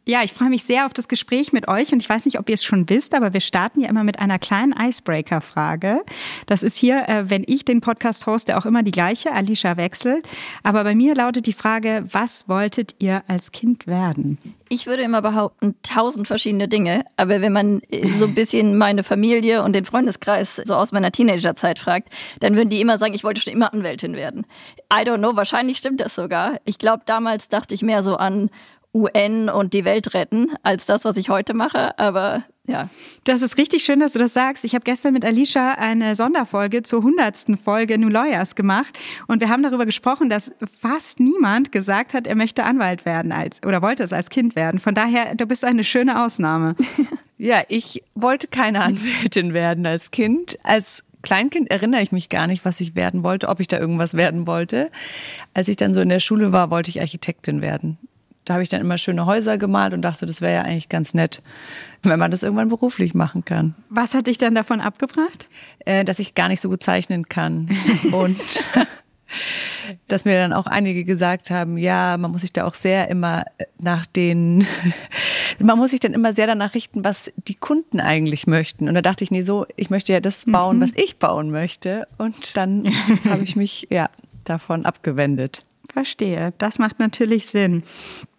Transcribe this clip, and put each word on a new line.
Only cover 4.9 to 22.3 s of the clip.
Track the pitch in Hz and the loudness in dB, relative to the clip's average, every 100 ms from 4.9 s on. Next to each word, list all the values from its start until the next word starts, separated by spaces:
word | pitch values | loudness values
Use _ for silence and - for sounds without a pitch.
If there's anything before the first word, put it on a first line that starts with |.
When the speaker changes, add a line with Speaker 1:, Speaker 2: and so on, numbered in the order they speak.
| 247 - 156 156 | -2 -2 -4 0
Speaker 1:
Icebreaker-Frage. | 165 - - 151 160 185 247 427 - - - - | -2 -2 -2 -2 -2 0 -2 -4 -10 -12 -12 -2
Das | 202 | 0
ist | 226 - | 0 2
hier, | 247 269 - | 4 2 2
äh, | 214 190 | -2 0
wenn | 196 - | -2 0
ich | 269 | -2
den | - 240 | 2 2
Podcast | 233 226 240 - - | 2 -2 -2 -2 -2
hoste, | 220 - - | -2 0 -2
auch | 214 | 2
immer | 233 | 2
die | 208 | 2
gleiche, | 185 175 233 320 | 2 0 0 -2
Alicia | 233 196 214 185 175 | -2 0 0 0 0
wechselt. | 175 - 247 294 302 - - - | -2 -2 -2 -2 -4 -12 -14 -4
Aber | 214 208 | 2 4
bei | 208 | 4
mir | 214 269 | 4 4
lautet | 277 247 247 233 | 4 2 0 -2
die | |
Frage, | 202 220 226 220 220 196 | -2 0 0 0 -2 -2
was | - 233 - - | -2 -2 -4 -2
wolltet | 190 208 220 220 - | 0 0 -2 -4 -2
ihr | 190 190 - | 0 0 -2
als | 180 - | -6 -6
Kind | - 226 240 - | -2 0 0 0
werden? | 180 185 147 139 147 - - _ | -2 0 0 -2 -4 -10 -20 _
Speaker 2:
Ich | 247 - | -6 -2
würde | 254 | -2
immer | 240 226 | 0 0
behaupten, | 214 214 208 - 208 - | 2 0 -2 -2 -2 -2
tausend | - - 233 214 202 | -2 0 0 -2 -4
verschiedene | 214 - 202 202 | -2 0 0 0
Dinge. | 214 175 190 269 - | 0 2 0 -2 -2
Aber | 185 202 | 0 2
wenn | 208 | 2
man, | 202 202 202 - | 2 2 0 -2
äh, | - 190 202 | -2 0 2
so | 214 | 2
ein | |
bisschen | - 220 226 214 202 | 2 2 2 4 4
meine | 208 202 | 4 2
Familie | 196 202 214 233 220 226 | 0 2 4 4 4 2
und | - | 2
den | 196 | 0
Freundeskreis | 190 240 254 185 - 202 202 - | 0 0 0 0 -2 0 -2 -4
so | - | -2
aus | 196 196 | 0 0
meiner | 202 185 | 0 0
Teenagerzeit | - 240 180 165 160 175 165 | 2 2 4 0 0 -2 -2
fragt, | - 180 - - - | -2 -2 -4 -14 -16